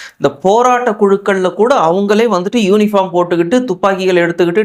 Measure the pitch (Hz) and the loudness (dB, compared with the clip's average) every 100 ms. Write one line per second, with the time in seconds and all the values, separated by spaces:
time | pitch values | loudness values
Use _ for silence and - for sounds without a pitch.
0 | - - 143 139 185 220 247 247 240 208 | -20 -4 -4 -2 0 2 2 0 -2 0
1 | 196 196 202 190 185 180 240 262 160 185 | 0 0 0 -2 -2 0 0 2 2 0
2 | 202 214 233 185 180 240 185 214 214 202 | 0 0 0 -2 -2 -2 2 2 2 0
3 | 185 175 175 170 170 254 254 175 196 185 | 0 -2 0 0 0 0 -2 -2 -2 -2
4 | 185 175 170 170 175 196 | 0 0 0 0 0 0